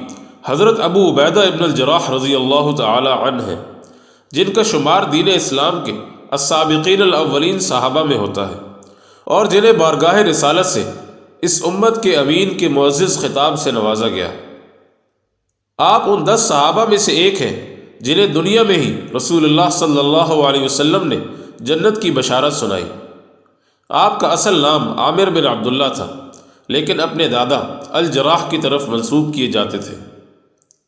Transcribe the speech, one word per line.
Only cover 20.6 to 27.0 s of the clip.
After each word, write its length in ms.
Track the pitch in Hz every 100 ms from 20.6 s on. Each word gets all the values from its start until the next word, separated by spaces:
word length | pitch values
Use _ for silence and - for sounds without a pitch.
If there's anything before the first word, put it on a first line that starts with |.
वसल्लम 420 | 135 135 147 190 170
ने 100 | 110 - - - -
जन्नत 380 | 117 160 208 214
की 100 | 175
बशारत 420 | 131 123 127 147
सुनाई। 320 | 143 110 92 85 - - - - _ _ _ _ _ -
आपका 380 | 151 202 - 160
असल 280 | 160 214 170
नाम 300 | 143 151 120 -
आमिर 300 | 135 170 190
बिन 140 | 165 139
अब्दुल्ला 420 | 117 117 131 139
था, 160 | - - - - - - _ -
लेकिन 300 | 131 156 165